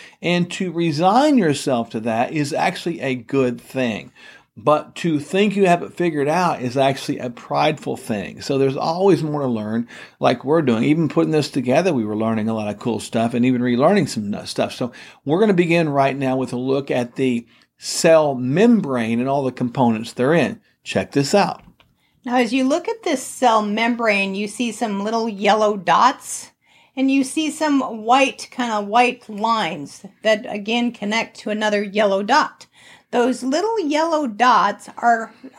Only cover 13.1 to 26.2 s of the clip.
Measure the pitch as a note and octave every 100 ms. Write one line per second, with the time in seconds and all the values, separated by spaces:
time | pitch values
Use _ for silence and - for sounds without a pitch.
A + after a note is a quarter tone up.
13.1 | A#2+ A#2 A#2+ B2+ B2 B2 A#2+ D3+ G3+ C#3+
14.1 | - G2+ F#2+ - - A2 - B2 - -
15.1 | - C3+ E3 G#3+ F3 E3+ E3+ D#3+ C#3 C#3
16.1 | C3+ C3+ C3 B2+ B2 C3 C3+ C#3 C3+ A#2+
17.1 | - C3 A#2+ - _ _ _ - - F3
18.1 | D#3+ D3 B2+ B2+ D3+ A#3 A3+ D3 B2+ A2+
19.1 | A#2 C3 C#3 C3 B2 B2 C3 B2 A2 A2
20.1 | - B2+ E3 A2+ - _ _ - G2+ F#2+
21.1 | C#3+ C#3 - - - - _ _ _ _
22.1 | _ B3 B3 A#3 C4 C4 D#4+ G4+ A4+ G#4
23.1 | C4 - - B3 A3 G#3 G#3+ A#3 A#3+ A#3
24.1 | G3+ G3 F#3+ G#3 - A#3+ G#3 A3 G3 G#3
25.1 | A3+ A3+ G3 G3+ G#3+ G#3+ G#3+ F3 E3+ A#3+
26.1 | C#4